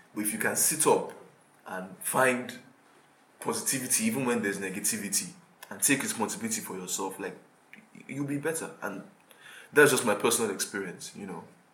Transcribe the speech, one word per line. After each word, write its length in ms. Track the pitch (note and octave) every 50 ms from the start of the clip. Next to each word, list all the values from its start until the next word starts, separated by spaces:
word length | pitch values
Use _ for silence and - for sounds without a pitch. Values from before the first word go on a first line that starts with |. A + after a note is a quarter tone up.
| - - -
But 100 | G#2 G#2+
if 100 | G#2 G#2+
you 80 | G#2+
can 160 | - A2+ G2+
sit 320 | - - - D#3+ C#3+ - D3
up 240 | A2 F#2 - - - - - - - - _ _ _ _ _ -
and 180 | F#2 F#2 F#2 F#2+ F#2 -
find 520 | - - - C3+ C3 B2+ B2+ B2 A#2 - - - - - - _ _ - - - - _ _ _ _ _ _ _
positivity 680 | - - A2+ A2 - - C#3+ C3 B2 - - - A2
even 180 | A2+ A3 - B2+
when 160 | A#2+ A#2+ A2+ G2
there's 160 | G2+ F#2+ F#2
negativity 680 | G2 F#2+ F2+ G2+ F#2+ - A#2+ G#2 G2+ G2 F2+ - - F2 - - - _ _ _ - -
and 100 | G2+ G2
take 220 | - - C#3 C3 A#2+
responsibility 580 | G#2+ - - G#2+ G2+ - F#2+ A#2 A2 A2 G#2+
for 160 | F#2 - F#2+
yourself, 420 | F#2 F#2 F2 - - F#2+ F#2+ - -
like, 160 | G2 F#2 - - - - _ _ _ _ - - - _ _
y-, 80 | - - -
you'll 180 | C3+ C#3 C#3+
be 120 | C#3 C#3+ C#3+
better. 320 | C#3+ D#3+ D#3+ - - E2+ - - -
And 200 | G#2 F#2+ - - - - _ _ _ - - - - - - - - -
that's 180 | D3 D3 C3 B2+
just 120 | A#2+ B2
my 100 | A2 G#2
personal 360 | - - A#2+ A2 - A#2 G#2
experience, 640 | F#2+ F#2 - - - G2+ F#2+ F2+ E2+ E2+ - - -
you 100 | A2 G2+
know. 180 | F#2+ F2 E2 - - - - _ _